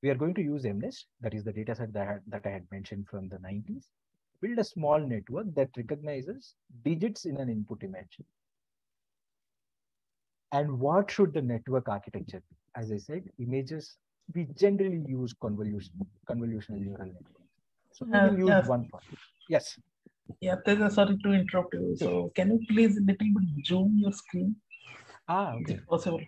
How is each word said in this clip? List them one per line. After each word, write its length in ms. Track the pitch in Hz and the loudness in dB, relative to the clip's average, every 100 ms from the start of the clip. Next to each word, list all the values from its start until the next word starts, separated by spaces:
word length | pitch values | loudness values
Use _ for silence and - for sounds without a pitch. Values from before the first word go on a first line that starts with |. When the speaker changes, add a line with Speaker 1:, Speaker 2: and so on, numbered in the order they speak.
Speaker 1:
We 60 | 139 | 0
are 60 | |
going 180 | 135 151 | 0 0
to 80 | 185 | -2
use 220 | 156 147 | -2 -2
M 160 | 127 101 | -4 -4
nest, 260 | 208 262 - _ | -6 -10 -20 _
that 140 | 117 | -8
is 100 | 107 | -6
the 80 | 104 | -8
data 220 | 104 110 | -8 -6
set 180 | 113 113 | -6 -6
that 160 | 104 101 | -6 -6
I 40 | |
had, 80 | 104 98 | -6 -8
that 180 | 101 104 | -10 -8
I 20 | |
had 160 | 98 87 | -8 -12
mentioned 340 | 98 98 104 98 | -14 -12 -10 -10
from 180 | 101 95 | -10 -12
the 100 | 92 | -12
nineties, 480 | 92 101 107 240 - _ _ _ _ _ | -10 -10 -10 -12 -14 _ _ _ _ _
build 180 | 202 233 | -6 -2
a 60 | |
small 340 | 208 - 151 151 | -2 -2 2 2
network 560 | 143 113 101 131 214 | 2 -6 -6 -8 -6
that 140 | 147 135 - | -2 -2 -2
recognizes 800 | 117 151 147 139 139 254 - _ _ 123 | -8 -8 -8 -8 -8 -12 -16 _ _ -6
digits 440 | 120 160 214 214 175 | -2 0 -2 -4 -8
in 100 | 139 | -6
an 140 | 131 | -4
input 320 | 113 104 107 | -4 -6 -10
image. 360 | 196 190 - - - _ _ _ _ _ _ _ _ _ _ _ _ _ _ _ _ _ _ _ _ _ _ | -10 -12 -16 -20 -20 _ _ _ _ _ _ _ _ _ _ _ _ _ _ _ _ _ _ _ _ _ _
And 280 | 143 147 135 | 0 0 0
what 300 | 135 175 202 | 4 4 2
should 240 | - 196 | 4 2
the 80 | 151 | 4
network 460 | 127 117 117 131 123 | -2 -4 -2 -2 -2
architecture 520 | 101 - 98 92 92 _ | -6 -6 -12 -10 -14 _
be? 80 | _ _ | _ _
As 160 | - 110 | -12 -6
I 60 | 107 | -8
said, 280 | - 160 190 - | -6 -12 -12 -10
images, 600 | 120 131 135 156 151 - _ _ - | -4 -4 -4 -8 -12 -20 _ _ -10
we 120 | 165 156 - | -6 -6 2
generally 460 | 202 202 190 170 143 | 4 4 0 0 -4
use 280 | 131 123 | -4 -4
convolution, 580 | - 117 104 107 104 95 87 98 _ - | -6 -6 -4 -4 -4 -8 -10 -12 _ -8
convolutional 520 | 120 117 110 104 101 | -4 -4 -6 -8 -8
neural 260 | 98 98 92 | -8 -8 -12
networks. 460 | 90 82 _ _ _ _ _ _ | -14 -20 _ _ _ _ _ _
So 140 | - 240 | -14 2
we 60 | |
Speaker 2:
Uh, 160 | 208 196 | 6 6
Speaker 1:
will 80 | 190 | 6
use 100 | 185 | 6
Speaker 2:
yes. 180 | 202 151 | 6 6
Speaker 1:
one 220 | 123 120 | 2 0
part. 160 | - - - - _ _ | -10 -18 -20 -20 _ _
Yes. 280 | 160 - - _ _ - _ _ - | 0 0 -16 _ _ -20 _ _ -6
Speaker 2:
Yeah, 160 | 185 185 | -2 0
Teja, 260 | - 202 208 | 2 4 4
sorry 280 | 202 196 196 | 6 4 4
to 140 | 202 | 4
interrupt 420 | 196 185 185 180 | 4 4 0 0
you. 200 | 170 180 175 | -2 -2 0
Speaker 1:
Sure. 100 | 170 | 0
Speaker 2:
So 240 | 175 175 | 0 0
can 160 | - 185 | 2 4
you 100 | 226 226 | 4 4
please 300 | 220 226 202 | 6 6 6
little 300 | 196 196 214 202 | 4 4 4 4
bit 300 | 185 147 139 | 2 0 0
zoom 320 | 180 190 214 | 2 4 4
your 120 | 202 | 4
screen? 460 | 202 - 180 185 220 _ - - - - - - | 0 -6 -2 -2 -4 _ -20 -20 -20 -20 -20 -2
Speaker 1:
Ah, 260 | 180 196 | 0 0
Speaker 2:
Is 80 | 117 | -4
Speaker 1:
okay. 120 | 156 | -4
Speaker 2:
it 120 | - - | -6 -2
possible? 340 | 165 180 165 | -2 0 -4